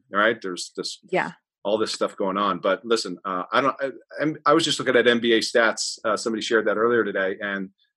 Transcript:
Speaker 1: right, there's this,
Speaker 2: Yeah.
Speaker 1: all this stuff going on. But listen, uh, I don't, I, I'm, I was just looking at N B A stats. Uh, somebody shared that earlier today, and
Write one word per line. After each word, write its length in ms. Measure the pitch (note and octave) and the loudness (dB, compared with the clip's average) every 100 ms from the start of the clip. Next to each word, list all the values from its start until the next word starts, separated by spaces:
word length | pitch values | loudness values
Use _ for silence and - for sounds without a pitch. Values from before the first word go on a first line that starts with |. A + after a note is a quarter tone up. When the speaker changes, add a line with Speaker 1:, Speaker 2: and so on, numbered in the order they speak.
| - | -6
Speaker 1:
right, 260 | G2 G#2+ A2+ | 2 2 2
there's 320 | F#2+ F2 - - | -4 -8 -10 -10
this, 220 | E2+ - - | -10 -10 -4
Speaker 2:
Yeah. 220 | F3+ - - _ _ | -4 -4 -8 _ _
Speaker 1:
all 160 | - A2 | -2 0
this 140 | G#2+ | 0
stuff 240 | - G#2 - | -2 -4 -2
going 200 | G2 F#2+ | -2 0
on. 220 | G2+ F2 | 0 0
But 260 | G2+ F#2 | 0 0
listen, 340 | A#2 A2+ G2+ F2 | 0 -2 -2 -8
uh, 200 | G2 F#2 F2+ | -6 -6 -2
I 80 | A2+ | 0
don't, 160 | C3+ - | 0 -2
I, 100 | C#3 A#2 - - | -6 -8 -14 -4
I'm, 160 | D3 D3+ - | -4 -2 2
I 60 | |
was 100 | D#3 | 2
just 140 | D#3+ C#3 | 2 -2
looking 160 | C3 B2+ | 2 4
at 100 | A#2 | 4
N 140 | A#2 | 4
B 120 | A#2 | 4
A 40 | A2+ | 2
stats. 580 | G#2 A#2+ A2+ G#2 - - | 2 2 2 0 -6 -6
Uh, 120 | A2+ G2+ | -4 -2
somebody 240 | A#2+ A2 | -2 -4
shared 240 | G#2 A2+ G#2 | 0 0 2
that 100 | G2+ | 2
earlier 280 | A#2 A#2+ | 2 2
today, 320 | G2+ G2 F#2+ G2+ | 0 0 -2 -2
and 300 | G#2 G2 F#2+ _ _ | -4 -6 -8 _ _